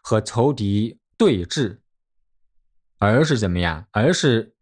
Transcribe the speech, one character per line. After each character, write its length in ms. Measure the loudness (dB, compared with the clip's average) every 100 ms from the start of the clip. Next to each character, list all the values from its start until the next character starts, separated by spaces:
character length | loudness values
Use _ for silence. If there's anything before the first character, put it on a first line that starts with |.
和 200 | -2 -2
仇 320 | -2 0 0
敌 480 | 0 -2 0 -2 -8 _ _
对 260 | 2 2
峙， 360 | -4 -4 -4 -6 _ _ _ _ _ _ _ _ _ _ _ _
而 260 | 2 2
是 120 | 2 0
怎 140 | 0
么 80 | -2
样？ 280 | -2 -4 -6
而 220 | 0 0
是 420 | 2 0 0 -4 _